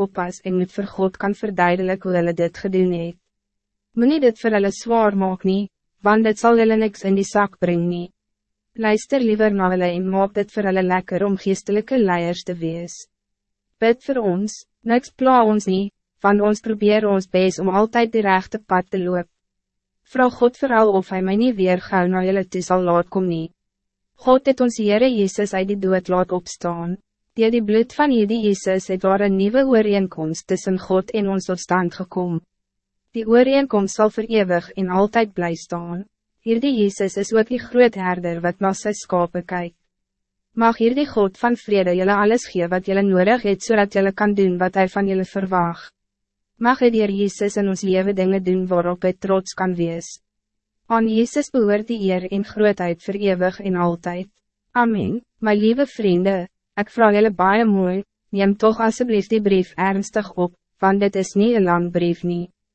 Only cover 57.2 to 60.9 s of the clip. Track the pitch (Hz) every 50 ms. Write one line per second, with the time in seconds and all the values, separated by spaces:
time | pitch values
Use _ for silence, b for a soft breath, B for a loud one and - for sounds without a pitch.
57.2 | 214 220 190 170 180 190 202 220 233 220 202 190 185 180 180 196 202 _ _ _
58.2 | _ _ - 196 196 196 196 208 220 220 220 220 226 226 226 - 254 247 220 202
59.2 | 196 - 226 220 208 202 196 185 180 - - - 185 196 196 196 196 - - 220
60.2 | 202 - - - 180 175 _ _ _ _ _ - 190 190